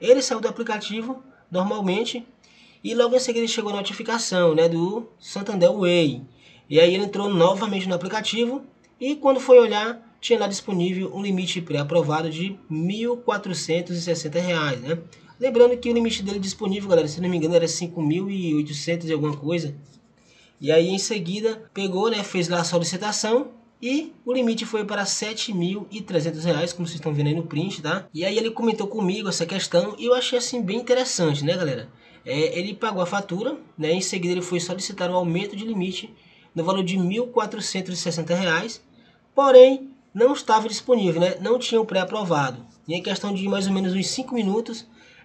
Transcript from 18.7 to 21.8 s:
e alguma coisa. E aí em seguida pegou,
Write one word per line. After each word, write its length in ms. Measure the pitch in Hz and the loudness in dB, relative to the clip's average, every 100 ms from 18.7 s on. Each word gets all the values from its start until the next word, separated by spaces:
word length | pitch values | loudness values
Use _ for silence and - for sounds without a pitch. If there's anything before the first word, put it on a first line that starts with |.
| 147 165 170 160 | -6 -4 -4 -2
e 20 | |
alguma 240 | 156 151 143 | -2 -2 -4
coisa. 400 | 147 170 147 - - - _ _ _ _ _ - | -4 -4 -4 -10 -18 -20 _ _ _ _ _ -8
E 140 | 147 | 2
aí 160 | 160 180 | 4 4
em 100 | 196 | 0
seguida 720 | - 208 170 208 226 220 - | -4 -6 -6 -4 -4 -4 -12
pegou, 360 | 196 | -8